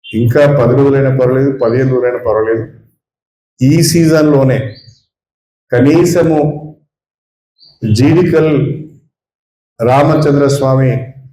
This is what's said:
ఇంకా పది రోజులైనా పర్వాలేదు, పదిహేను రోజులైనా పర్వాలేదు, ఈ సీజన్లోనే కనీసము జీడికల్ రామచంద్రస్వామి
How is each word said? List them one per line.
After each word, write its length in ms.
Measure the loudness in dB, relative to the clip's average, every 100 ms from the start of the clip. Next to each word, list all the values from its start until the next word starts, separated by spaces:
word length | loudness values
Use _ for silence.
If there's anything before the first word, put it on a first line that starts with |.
| -8
ఇంకా 300 | -4 0 2 2 2
పది 140 | 0 2
రోజులైనా 400 | 2 2 0 0
పర్వాలేదు, 340 | 0 0 -2 -2
పదిహేను 260 | -2 0 -2
రోజులైనా 280 | -2 -2 -4
పర్వాలేదు, 480 | -4 -2 -2 -4 -6 -18 _ _ _ _ _ _ _ _
ఈ 220 | 0 2
సీజన్లోనే 920 | 2 2 2 2 2 2 2 -2 -6 -14 -20 _ _ _ _ _ _ _ _
కనీసము 680 | 0 2 2 2 0 0 0 -2 -6 -16 -20 _ _ _ _ _ _ _ _ _ _ -4
జీడికల్ 600 | 0 2 2 2 0 0 0 -4 -8 -14 -20 _ _ _ _ _ _ _ -6 0
రామచంద్రస్వామి 1200 | 2 2 0 0 0 0 0 0 0 0 -2 -8 -18 -20